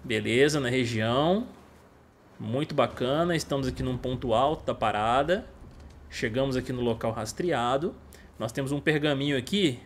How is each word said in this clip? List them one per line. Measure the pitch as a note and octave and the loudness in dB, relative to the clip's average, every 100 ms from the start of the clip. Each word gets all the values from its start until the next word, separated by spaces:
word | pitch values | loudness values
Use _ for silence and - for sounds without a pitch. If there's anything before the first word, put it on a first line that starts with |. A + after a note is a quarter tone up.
Beleza, | - G#2+ G#2+ A#2 D3 D3+ | -2 -2 2 4 6 4
na | B2+ | 0
região. | C3 A#2 A2+ A2 B2+ D#3 G3+ B3+ - - - - - - _ - - | 0 0 0 2 2 4 2 -2 -12 -20 -20 -20 -20 -20 _ -20 -10
Muito | A2 B2+ D3+ | -4 -4 -2
bacana, | D3 A#2 - B2 D3 F3 E3 | 0 0 0 -2 0 2 0
estamos | - C#3 C3 | -2 -2 -2
aqui | B2+ | -4
num | C3 B2 | -4 -4
ponto | B2+ B2 B2 | -4 -4 2
alto | A2+ C#3 D#3 - | 4 4 0 -4
da | |
parada. | A2+ A2+ G#2 A2 B2 D3+ G3 - - - - - - - | 0 0 2 2 2 2 0 -2 -18 -20 -20 -20 -20 -14
Chegamos | - A#2+ A#2 C#3 B2+ | -4 -2 0 0 -2
aqui | B2+ | -2
no | B2+ | -2
local | A#2+ A2+ A#2 | 0 0 -2
rastreado. | A2+ A2 - F3+ C3+ A#2+ C#3 F3+ - - - - - | -4 -6 -4 -2 0 2 0 -2 -6 -20 -20 -20 -8
Nós | A2+ | -6
temos | - C3+ | -4 -2
um | C#3+ | 0
pergaminho | D#3 D3+ D3+ C#3 C#3+ C3+ | 0 2 2 0 0 -2
aqui, | A#2+ G3+ E3+ A#2+ | 0 2 2 0